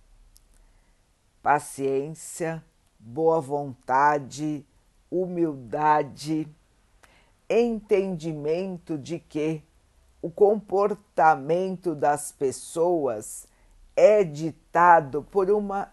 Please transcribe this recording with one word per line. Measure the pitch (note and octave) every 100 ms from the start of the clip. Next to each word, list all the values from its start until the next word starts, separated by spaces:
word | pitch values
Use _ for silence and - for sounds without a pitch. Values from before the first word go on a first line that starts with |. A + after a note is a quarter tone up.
| _ _ _ _ _ _ _ _ _ _ _ _ _ _
Paciência, | - D3 - - C#3 C3+ D3 D#3+ - - E3 E3 - _ _ _
boa | A2 B2 D#3+ D#3+
vontade, | C3+ C#3+ C#3+ A#2+ - C3 D3 D3 B2+ B2+ D3+ D3 - _ _ _ -
humildade, | F3 F3+ F3 E3 C#3 A#2+ D3+ D3+ D3+ C#3+ A#2 C#3+ D#3 D#3 - _ _ _ _ _ _ _ _ -
entendimento | G#3+ A#3+ A3 G#3+ G3+ G3 F3 D#3+ D3+ D3 E3+ F#3+ F3 - D3+
de | B2+ E3
que | - D3+ D3+ D#3+ - _ _ _ _ _
o | F3
comportamento | E3 G3+ G#3 - F#3+ G#3 G#3 _ - D#3+ D3 C3+ F3 F#3+ F3+ F3+ D3
das | D3 D3 -
pessoas | - C3+ A#2+ - E3+ E3+ E3+ C3+ A2 A#2 - - _ _ _ - -
é | F#3 G#3+
ditado | F3+ D3 D#3+ - _ E3 F3 E3+ C#3+ C#3+
por | - G3 F#3+
uma | G#3 G3+ G3 -